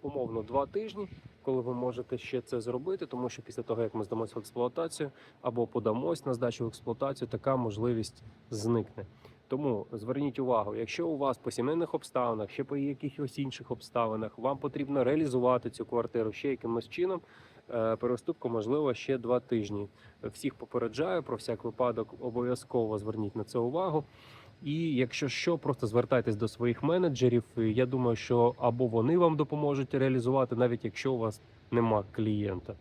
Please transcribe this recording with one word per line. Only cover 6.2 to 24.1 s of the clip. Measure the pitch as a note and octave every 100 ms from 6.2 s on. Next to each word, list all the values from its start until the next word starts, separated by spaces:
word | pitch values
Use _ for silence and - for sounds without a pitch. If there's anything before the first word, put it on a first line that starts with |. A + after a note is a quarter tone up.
| C#3
на |
здачу | A#2+ A#2+ A#2+ A2+
в |
експлуатацію, | - - A#2 C#3 C3 B2
така | - C3+ C3
можливість | A#2 G2+ A#2+ A#2 G#2 - - - -
зникне. | A2 A2+ A#2 G#2 - G2 - - - -
Тому | C3+ C#3+ G#2+ -
зверніть | A#2 A2 C3 C#3+ B2+
увагу: | B2+ A#2 G2+ A2
якщо | A2+ - E3+
у | D3
вас | C#3 B2
по | A#2+
сімейних | - B2+ E3 E3
обставинах, | D#3+ - B2+ A#2+ A2 G#2
ще | -
по | C3 C#3+
якихось | C#3 C3+ D3 C#3 C#3 -
інших | C3+ - -
обставинах, | A#2 - A#2+ A2+ A2 G#2+ -
вам | B2+ C3+
потрібно | D3 D3+ C3+ C#3+
реалізувати | B2 D#3 D3+ B2+ B2 B2 A#2
цю | - A2+
квартиру | A#2+ A2+ A#2 A2
ще | G#2 C#3+
якимось | B2+ A#2 A#2 A#2
чином, | E3 F3+ F#3 - - - - -
е, | A#2 A2 A2
переуступка | A#2+ B2 - D#3+ B2
можлива | A#2 G#2+ D3 D3
ще | A#2 - C3+
два | A2+ B2
тижні. | - A#2 G2+ G#2 G2+ - - -
Всіх | A2+ - C#3 -
попереджаю, | A#2 B2 A#2 A2+ E3+ F3+
про | D3 A#2
всяк | - A2+
випадок | A#2 A2 B2 A2+ G#2+ -
обов'язково | B2+ A#2 B2 B2 - B2+ A2 G#2+
зверніть | G#2 G#2+ G#2 A2+
на |
це | G2+ B2
увагу. | A#2+ D#3 F#3 D3+ D3